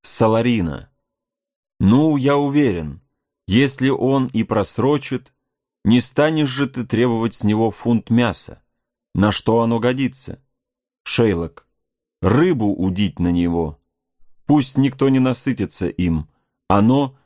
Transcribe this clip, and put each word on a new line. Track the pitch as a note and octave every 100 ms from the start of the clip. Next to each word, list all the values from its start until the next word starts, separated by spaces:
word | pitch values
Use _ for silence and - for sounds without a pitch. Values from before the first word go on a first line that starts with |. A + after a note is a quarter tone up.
Саларина. | - - A2+ A2+ A#2+ A#2 E2+ C#2 - _ _ _ _ _ _ _ _ -
«Ну, | G2 B2 D#3 D3
я | C3+ C#3+
уверен, | C#3+ C#3+ C3+ F2+ D2+ C#2 _ _ _ _ -
если | G#2 C#3 - C3
он | C3 B2 C3+ B2+
и | A2
просрочит, | A2 G#2 G2 - B2 D3 C#3 B2+ - _ _ _ _ _
не | G2 A#2+
станешь | A#2+ - D3+ D#3 C#3+
же | B2+ C3+
ты | C3 A#2
требовать | A2 B2 A2+ A2+
с | -
него | G#2 G#2+ A2+
фунт | - A#2+ A#2 -
мяса. | A2+ A#2+ F2+ - - _ _ _ _ _
На | - G#2
что | G2+ - A2+
оно | A#2 A#2
годится?» | A#2+ B2+ B2+ - - - _ _ _ _ _ _
Шейлок. | - - A#2 E2+ E2 - _ _ _ _ _ _
«Рыбу | F#2 A#2+ F#3 C#3+ G#2
удить | G2 F#2 F2+ G2+ -
на | F2
него. | F2 F2 E2+ D#2 D2 _ _ _ _ - - -
Пусть | D3 C3 -
никто | C#3 C3+ C#3
не | C3+
насытится | C3 B2 - A#2+ F#2+ - F2+
им, | - F2 D#2+ D2+ _ _ _ -
оно | G2+ G#2+ C3+ C4+ -